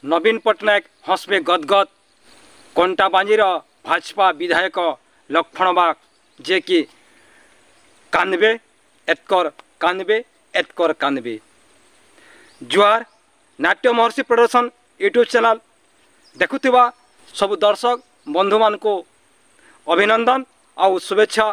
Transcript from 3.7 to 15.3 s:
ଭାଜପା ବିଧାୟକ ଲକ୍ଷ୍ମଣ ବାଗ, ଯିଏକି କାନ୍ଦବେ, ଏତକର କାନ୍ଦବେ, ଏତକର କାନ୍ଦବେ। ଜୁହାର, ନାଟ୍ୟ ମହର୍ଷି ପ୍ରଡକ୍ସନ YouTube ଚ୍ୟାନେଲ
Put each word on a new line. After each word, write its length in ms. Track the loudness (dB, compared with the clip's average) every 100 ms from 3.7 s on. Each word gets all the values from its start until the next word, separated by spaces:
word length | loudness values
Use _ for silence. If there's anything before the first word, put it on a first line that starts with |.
| _
ଭାଜପା 440 | -6 -6 -4 0 0
ବିଧାୟକ 460 | 0 -4 -2 -2 -2 -4 -4 _ _ _
ଲକ୍ଷ୍ମଣ 380 | -4 -4 -2 0
ବାଗ, 220 | 2 0 -2 _ _ _ _
ଯିଏକି 400 | -4 -4 0 -2 -2 _ _ _ _ _ _ _ _ _ _ _ _
କାନ୍ଦବେ, 380 | -2 -2 0 0 0 _ _ _ _ -6
ଏତକର 380 | -6 0 -2 -2 -8 _ _
କାନ୍ଦବେ, 380 | -4 -2 -2 -4 -4 _ _
ଏତକର 380 | -6 -6 -2 -2
କାନ୍ଦବେ। 420 | -2 -4 -4 -8 -14 _ _ _ _ _ _ _ _ _ -20 _ _
ଜୁହାର, 400 | -4 0 2 0 -4 _ _ _ _ -6
ନାଟ୍ୟ 280 | -2 0 0
ମହର୍ଷି 300 | 2 0 -2
ପ୍ରଡକ୍ସନ 420 | -2 2 4 2 -2 _ _ _
YouTube 280 | -2 0
ଚ୍ୟାନେଲ 280 | 2